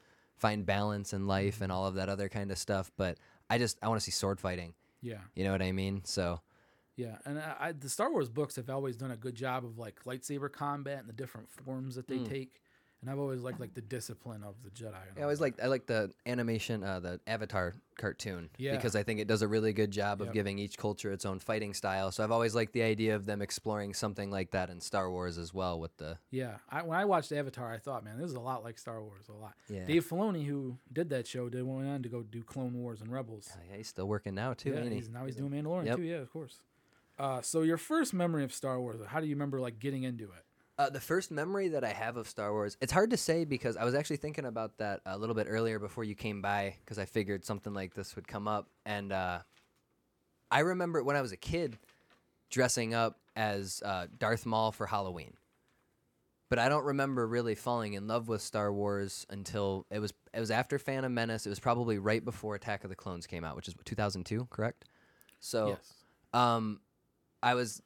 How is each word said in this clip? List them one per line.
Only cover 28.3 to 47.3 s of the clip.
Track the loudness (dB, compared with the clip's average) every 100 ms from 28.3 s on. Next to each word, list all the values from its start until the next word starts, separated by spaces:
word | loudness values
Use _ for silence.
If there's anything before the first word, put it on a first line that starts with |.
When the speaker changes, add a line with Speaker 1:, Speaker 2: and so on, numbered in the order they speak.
Speaker 2:
is |
a | -4
lot | -4 -4
like | -6 -10
Star | -10 -10
Wars, | -10 -14 -18
a |
lot." | -16 -16 -16 -8
Speaker 1:
Yeah. | -6 2
Speaker 2:
Dave | 2
Filoni, | 2 0 0 0
who | -2 -2 -4 -8 -6
did | -4 0
that | -2 -2
show, | -4 -4
did, | -2
went | -2 -2 -2
on | -4
to | -4
go | -6
do | -8 -10
Clone | -8 -6 -4
Wars | -4 -6 -8
and | -6
Rebels. | -6 -6 -10 -14
Speaker 1:
Oh, | -16 -12
yeah, | -12
he's | -8
still | -4 0
working | 0 0
now, | -2 -2
too, | -2 -2
Speaker 2:
Yeah, | 0
Speaker 1:
ain't | 0
he? | -2
Speaker 2:
he's, | -4
now | -6
he's | -6 -4
doing | -2
Mandalorian, | -2 0 0 2
Speaker 1:
Yep. | 0
Speaker 2:
too. |
Yeah, | 0 -4
of | -6
course. | -10 -10 -14 _ _ _ _ _ -2
Uh, | 0 0
so | 2 4
your | 4 4
first | 2 2 4
memory | 4 4 4
of | 0
Star | 0 0 0
Wars, | -2 -4 -4
how | -2
do | 0
you | 0
remember, | 0 0
like, | -2 -2
getting | -2 -2
into | -2 -4 -8
it? | -14 -20 _ _ 2
Speaker 1:
Uh, | 2
the | 2
first | 0 0 2
memory | -2 0 0 2
that | 2
I | 0
have | 0 -2 -2
of | -6
Star | -2 0
Wars, | 2 0 0
it's | 2
hard | 4 6
to | 4
say | 4 2
because | 2 0 0 0
I |
was | 2 2
actually | 2 -2
thinking | -4 -6
about | -6 -4 -6 -4
that | -4 -4
a | -6 -4
little | 0
bit | 2 2
earlier | 2 2 2
before | -2 -4
you | -4
came | -4 -4 -2
by, | 2 2 0 -4 -8
'cause | -6
I |
figured | 0 0 2